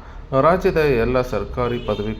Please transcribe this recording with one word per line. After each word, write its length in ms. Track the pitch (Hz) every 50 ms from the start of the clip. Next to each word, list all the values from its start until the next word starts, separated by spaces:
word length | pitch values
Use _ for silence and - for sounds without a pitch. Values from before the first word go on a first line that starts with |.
| - - - - - - 139 135
ರಾಜ್ಯದ 360 | 135 156 180 185 185 190 160
ಎಲ್ಲ 440 | 160 151 147 135 113 113 120 127 127
ಸರ್ಕಾರಿ 580 | 123 - - 101 101 - - 127 123 120 120 117
ಪದವಿ 360 | - - 104 101 104 110 110 107